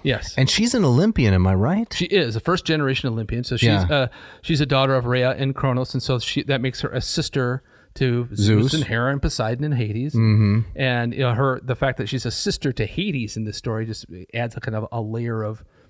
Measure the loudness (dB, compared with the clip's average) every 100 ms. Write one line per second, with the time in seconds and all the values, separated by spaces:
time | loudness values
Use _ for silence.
0 | -4 -2 -4 0 0 2 2 2 4 4
1 | 4 4 4 4 4 4 2 0 -2 -4
2 | 0 0 0 -2 -2 -2 0 0 0 0
3 | -2 -4 -4 -4 -4 2 4 4 2 2
4 | 0 -4 -20 -14 -2 0 2 2 4 2
5 | 2 2 2 0 -2 -2 0 0 -2 -4
6 | -2 -2 -2 -4 -2 0 -2 -4 -4 -4
7 | -2 -2 -2 -2 -2 -2 _ _ _ -2
8 | 0 0 -2 2 4 6 4 0 -2 0
9 | 0 0 -2 -2 -2 -2 -2 0 -2 -2
10 | -2 2 4 6 6 4 0 -2 0 0
11 | -2 0 0 2 0 0 -4 -2 -2 -2
12 | -4 -4 -4 -4 -2 -2 -2 -2 -4 -2
13 | -4 -2 -4 -6 -6 -6 -6 -4 -4 -8
14 | -10 -16 -10 -6 -6 -6 -6 -6 -6 -6
15 | -6 -4 -4 -4 -6 -8 -16 _